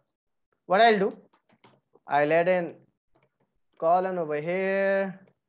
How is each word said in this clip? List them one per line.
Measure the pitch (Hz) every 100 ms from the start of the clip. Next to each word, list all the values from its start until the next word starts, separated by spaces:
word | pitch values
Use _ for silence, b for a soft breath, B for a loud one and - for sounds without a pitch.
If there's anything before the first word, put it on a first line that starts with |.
| _ _ _ _ _ _
What | - 185
I'll | 233 214
do, | 170 - - _ _ _ _ _ _ _ -
I'll | 143 147
add | 160 170
in | 180 170 101 _ _ _ _ _ _ _ _ _ -
column | 165 180 185 185
over | 151 147
here | 160 185 190 196 196 196 190 180 _ _